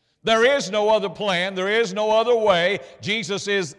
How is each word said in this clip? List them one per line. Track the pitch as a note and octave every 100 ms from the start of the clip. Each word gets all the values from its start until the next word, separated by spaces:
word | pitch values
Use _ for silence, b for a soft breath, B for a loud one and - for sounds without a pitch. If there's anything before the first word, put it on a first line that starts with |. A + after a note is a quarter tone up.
| _ _
There | G#3+ A3+ B3 C#4
is | F3
no | G#3+ G#3
other | G#3+ F#3+
plan. | D#3 G#3 F3 F#3+
There | F#3 F#3+
is | A3 A3+
no | G3+ G#3+
other | A3 A#3
way. | A#3 G#3+ F3 F3+ G3 B B
Jesus | F#3 A3 E3 G3 G3
is | G3+ C#3